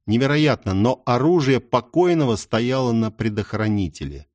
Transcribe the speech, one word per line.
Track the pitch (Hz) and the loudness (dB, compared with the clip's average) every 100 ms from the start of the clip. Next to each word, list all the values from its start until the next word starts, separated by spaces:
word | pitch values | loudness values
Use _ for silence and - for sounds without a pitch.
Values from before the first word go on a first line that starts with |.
| - | -2
Невероятно, | 113 135 147 151 120 - | 0 2 2 2 0 -2
но | 95 110 127 - | 0 0 0 -2
оружие | 123 147 180 139 131 | 0 2 2 2 0
покойного | 117 123 117 160 180 165 139 107 | 0 -4 -2 0 2 2 0 -2
стояло | - 113 120 131 127 | -2 -2 -2 -2 0
на | 117 110 | 0 -2
предохранителе. | 107 113 104 101 107 107 104 90 - 71 69 69 | -2 -4 -4 -4 -4 -2 0 -2 -6 -12 -12 -18